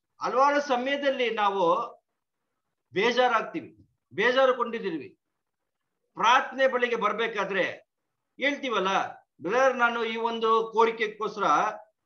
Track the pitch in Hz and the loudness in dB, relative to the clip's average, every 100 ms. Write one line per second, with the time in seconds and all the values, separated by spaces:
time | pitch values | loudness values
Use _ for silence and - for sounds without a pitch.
0 | _ _ 220 240 277 285 285 247 262 277 | _ _ -4 2 2 2 0 -2 -2 -2
1 | 285 254 240 220 202 196 170 175 - - | -2 0 -2 0 -2 0 0 0 -2 -12
2 | _ _ _ _ _ _ _ _ _ 175 | _ _ _ _ _ _ _ _ _ -2
3 | 226 240 247 247 - 165 101 - _ _ | 0 2 2 2 -2 -10 -12 -20 _ _
4 | _ - 233 254 262 254 233 226 190 160 | _ -2 2 4 4 2 -2 -4 -6 -8
5 | 101 - _ _ _ _ _ _ _ _ | -10 -18 _ _ _ _ _ _ _ _
6 | _ 160 214 262 262 247 262 240 240 226 | _ -2 4 4 2 0 0 2 -2 0
7 | 202 208 226 208 180 190 147 - _ _ | -2 -2 -4 -4 -4 -2 -2 -4 _ _
8 | _ _ _ - 262 277 262 214 190 185 | _ _ _ -4 -4 -2 -4 -2 0 0
9 | - - _ _ 160 240 269 240 240 233 | -2 -10 _ _ -2 2 2 4 0 0
10 | 226 226 226 226 226 226 226 208 226 226 | -4 -4 -4 -2 2 2 2 2 2 2
11 | 214 - 214 202 180 151 214 214 - _ | -4 -4 -8 -2 2 2 0 -4 -16 _